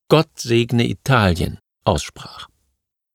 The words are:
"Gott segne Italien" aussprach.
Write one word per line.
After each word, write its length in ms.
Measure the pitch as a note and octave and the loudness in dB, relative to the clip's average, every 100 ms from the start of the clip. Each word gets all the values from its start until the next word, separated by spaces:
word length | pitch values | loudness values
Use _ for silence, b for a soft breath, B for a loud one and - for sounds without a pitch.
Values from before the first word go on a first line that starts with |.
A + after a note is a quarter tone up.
| - | 0
"Gott 320 | D#3 D#3+ - | 0 0 -6
segne 480 | A#2+ A#2 A#2+ A#2+ A#2+ | -2 0 0 0 0
Italien" 720 | G#2+ - B2+ G2 E2+ - - _ _ | -2 0 2 2 0 -4 -8 _ _
aussprach. 640 | - D#2 - - - - - _ _ _ _ _ _ | -2 -2 -4 -16 -18 -18 -20 _ _ _ _ _ _